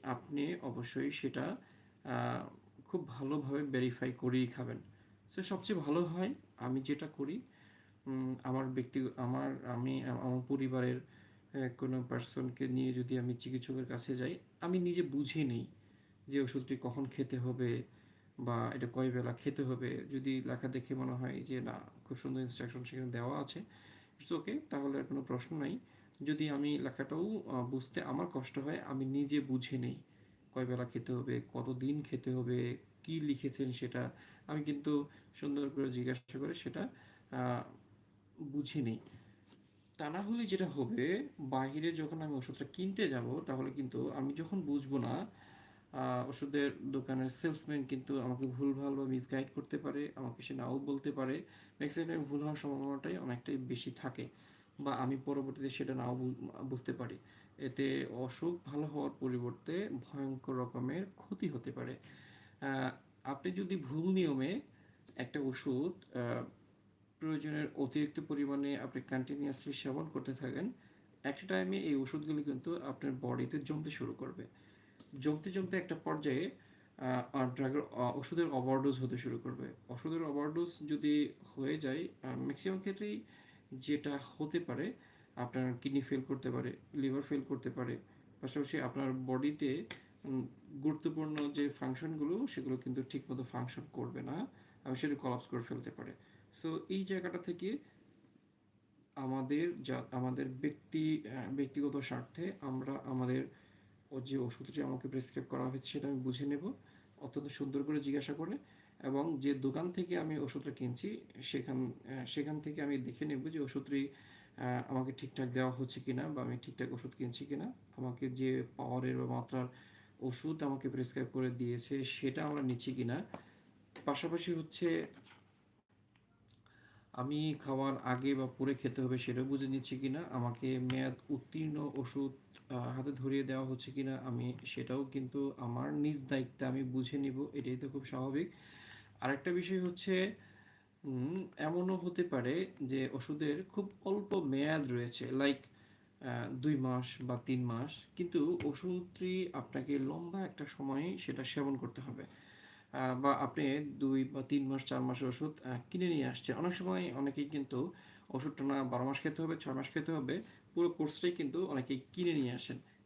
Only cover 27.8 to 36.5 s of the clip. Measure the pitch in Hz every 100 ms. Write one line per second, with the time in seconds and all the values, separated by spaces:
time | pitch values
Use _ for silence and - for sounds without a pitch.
27.8 | 127 - - 139 175 139 127 - 139 156
28.8 | - 135 135 139 143 147 139 127 123 127
29.8 | 123 131 - - - - - - 127 123
30.8 | 123 120 120 123 123 123 - 123 123 131
31.8 | 127 147 147 131 131 127 123 123 123 -
32.8 | - - - 165 151 139 139 131 131 123
33.8 | 127 127 123 - - - - 156 147 143
34.8 | - 147 143 - - - 147 143 139 139
35.8 | 135 123 123 127 - 131 147